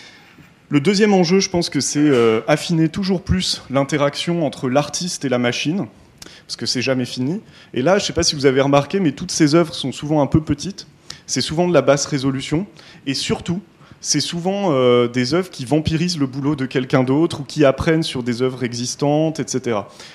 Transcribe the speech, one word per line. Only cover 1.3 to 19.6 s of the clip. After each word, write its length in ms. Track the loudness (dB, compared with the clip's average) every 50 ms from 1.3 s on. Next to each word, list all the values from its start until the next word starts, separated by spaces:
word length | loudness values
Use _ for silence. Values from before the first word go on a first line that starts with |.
| 4 2
je 120 | 2 2
pense 200 | 0 -2 -2 -2
que 100 | -2 -4
c'est, 200 | -4 -2 0 2
euh, 400 | 4 4 4 6 6 4 4 2 2 2
affiner 400 | 0 0 0 0 0 2 2 0
toujours 340 | 0 -2 -2 -2 -2 -2 0
plus 400 | 0 -2 0 -2 -4 -6 -6 -6 -2
l'interaction 760 | 0 0 0 0 0 0 0 0 -2 -2 -4 -2 -2 -2 -2
entre 240 | -2 -4 -4 -4 0
l'artiste 560 | 0 0 0 -2 -4 -8 -8 -8 -8 -6 -4
et 40 | -2
la 100 | 0 0
machine, 480 | 0 0 -2 -2 -2 -4 -4 -4 -4 -8 -10 -18 -20 _ _ -20 -20 -20 -20 -20 -18
parce 100 | -14 -12
que 100 | -8 -6
c'est 160 | -6 -4 -2 -2
jamais 220 | -2 -2 -2 -2
fini. 360 | -4 -6 -4 -4 -4 -4 -6 -8 -14 -20 -20 -16 -8 -4
Et 80 | -2 0
là, 160 | 2 2 2
je 60 | 0
sais 80 | -2 -2
pas 100 | -2 -2
si 120 | -2 0
vous 120 | 2 2
avez 140 | 2 4 4
remarqué, 380 | 4 4 4 2 2 2 0 0
mais 140 | 0 0 -2
toutes 180 | -4 -6 -6
ces 240 | 0 2 2 4 4
œuvres 200 | 4 2 2 -2
sont 180 | -6 -6 -6 -6
souvent 300 | -6 -4 -2 0 0 2
un 40 |
peu 140 | 4 2 2
petites. 460 | 2 0 -4 -4 -6 -10 -12 -12 -16 -20 -20 _ _ -18 -18 -16 -12
C'est 160 | -8 -6 -4 -4
souvent 260 | -2 -2 0 2 4
de 60 | 4
la 80 | 4 4
basse 240 | 4 2 2 0
résolution. 600 | -2 -4 -2 -2 -2 -2 -4 -4 -4 -2 -4 -4 -4 -10 -20 -20 -20 -20 -12 -8
Et 80 | -6 -6
surtout, 460 | -4 -4 -4 -4 -4 -4 -4 -6 -6 -6 -12 _ _ -20 -20 -20 -10
c'est 200 | -6 -4 -2 -2
souvent, 480 | -2 -4 -4 -4 -4 -4 -2 0 0 2
euh, 380 | 2 4 4 6 6 6 4 2
des 260 | 0 -2 0 0 0
œuvres 160 | -2 -2 -2
qui 140 | -6 -10 -4
vampirisent 540 | 0 0 0 0 0 0 0 0 -2 -2 -2
le 80 | -2
boulot 280 | -4 -4 -4 -2 -2 -2
de 120 | -2 -2
quelqu'un 360 | -2 -2 -2 -2 2 2 2 2
d'autre 380 | 2 2 2 2 0 -2 -6
ou 40 | -10
qui 200 | -6 0 4 4
apprennent 380 | 4 4 4 2 0 2 2 0
sur 200 | -2 -4 -4 -4
des 180 | -4 -2 0 -2
œuvres 220 | -2 -2 -2 -4
existantes, 760 | -4 -4 -4 -6 -6 -6 -2 0 0 2 2 0 0 -2 -4
et 40 | -6
cetera. 420 | -4 -4 -4